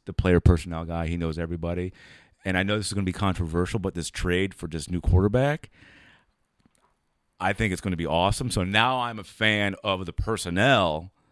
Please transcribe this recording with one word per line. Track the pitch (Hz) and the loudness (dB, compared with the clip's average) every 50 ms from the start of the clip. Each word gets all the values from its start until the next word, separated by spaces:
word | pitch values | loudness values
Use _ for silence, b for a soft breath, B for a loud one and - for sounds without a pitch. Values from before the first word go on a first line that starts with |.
| _ | _
the | - | -6
player | 90 - - 92 90 85 | -4 0 4 6 6 6
personnel | - - 90 80 - 90 82 82 85 | 6 6 2 2 2 -6 -8 -8 -8
guy. | 82 82 82 82 78 | -6 -4 -4 -2 -2
He | 85 | -2
knows | 85 85 80 78 85 | -2 -2 -4 -4 -4
everybody. | 85 82 87 82 82 85 87 90 90 92 B B B B B B B B B _ _ | -6 -6 -6 -6 -4 -4 -4 -4 -4 -6 B B B B B B B B B _ _
And | 95 92 | -2 0
I | 92 | 0
know | 95 98 104 | 0 0 0
this | 107 101 | -2 -2
is | - | -4
gonna | 101 101 98 | -4 -2 -2
be | 92 | -2
controversial, | 90 - 104 98 90 - 87 80 80 85 90 - - 113 | -2 0 0 0 0 0 -4 -2 0 -2 -2 0 -2 -4
but | 90 95 - | -4 -4 -6
this | 85 78 - | -6 -8 -8
trade | - - - 90 87 90 98 98 95 | -6 -4 -2 0 0 0 0 -2 -4
for | - - 82 | -8 -12 -8
this | 78 82 73 - | -8 -8 -6 -4
new | 87 87 | -4 -2
quarterback, | - - 87 87 95 104 104 127 135 143 147 160 - - b b b b b b b b b b b b _ _ _ _ _ _ _ _ _ _ _ _ _ _ _ _ _ _ _ _ _ _ | 2 4 4 6 6 4 4 2 2 0 -2 -4 -8 -18 b b b b b b b b b b b b _ _ _ _ _ _ _ _ _ _ _ _ _ _ _ _ _ _ _ _ _ _
I | 90 95 | -2 -2
think | 101 - 110 104 | 0 2 0 0
it's | 92 85 | 0 -2
gonna | - 98 90 | -2 -4 -4
be | 80 85 | -2 -2
awesome. | 71 78 85 90 98 110 - 127 120 | 0 2 2 2 2 2 0 -2 -2
So | - 104 90 | -2 -2 -2
now | 92 98 107 113 127 131 127 | 2 2 2 2 2 2 -2
I'm | 120 120 113 107 | -2 -4 -6 -10
a | 95 | -14
fan | - - - 110 107 107 104 101 101 95 - - | -16 -6 0 2 2 2 2 2 0 -2 -2 -2
of | 104 95 90 92 | -2 -2 -2 -4
the | 87 | -6
personnel | - - - - 113 101 - 90 85 92 110 135 135 110 95 82 78 80 85 95 - _ _ _ | -4 -4 -2 -2 -2 -2 -2 -2 0 2 4 4 6 4 4 2 0 -2 -6 -10 -18 _ _ _